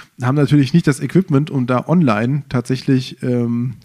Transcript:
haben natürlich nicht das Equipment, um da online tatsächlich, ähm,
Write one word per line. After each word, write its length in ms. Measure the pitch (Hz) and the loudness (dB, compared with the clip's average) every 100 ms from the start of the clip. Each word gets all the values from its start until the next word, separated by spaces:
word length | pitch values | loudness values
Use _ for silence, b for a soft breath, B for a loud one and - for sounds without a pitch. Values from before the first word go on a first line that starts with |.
| B - | B -6
haben 140 | 123 143 | -2 0
natürlich 360 | 139 147 127 | 4 4 4
nicht 140 | 170 160 | 2 2
das 140 | 135 | -2
Equipment, 500 | - 170 190 139 156 | 0 0 2 0 0
um 160 | 143 123 | -4 -2
da 200 | 123 117 | -2 0
online 560 | 175 143 104 120 143 - | 2 2 2 0 -2 -4
tatsächlich, 720 | 127 - 131 - 131 127 - | -6 -2 -4 0 0 -2 -8
ähm, 520 | 127 123 117 120 127 117 | -4 -2 -2 -4 -6 -8